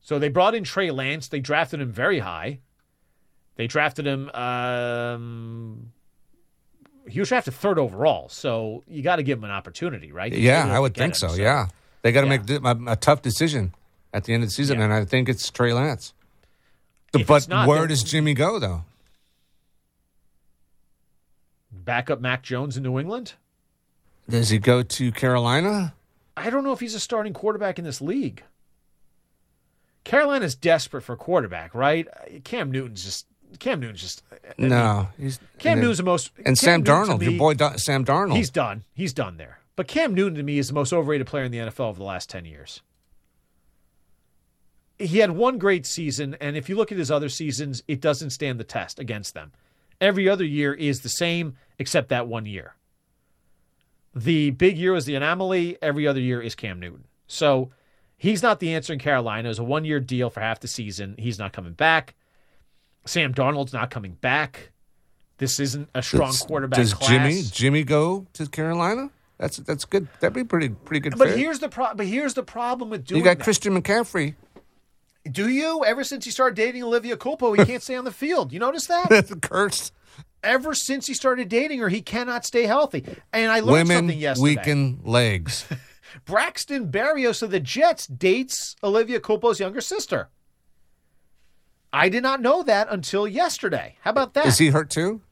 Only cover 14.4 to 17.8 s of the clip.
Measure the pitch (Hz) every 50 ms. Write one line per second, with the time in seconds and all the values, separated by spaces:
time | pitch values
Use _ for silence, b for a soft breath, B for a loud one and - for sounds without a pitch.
14.4 | 117 101 - - 143 135 135 113 107 107 107 110 104 92 - 131 127 127 120 -
15.4 | - - - - 123 120 117 123 135 143 127 - - - _ _ _ _ _ _
16.4 | _ _ _ _ _ _ _ _ _ _ _ _ _ _ - 143 107 - 156 147
17.4 | 131 170 185 202 208 139 147 156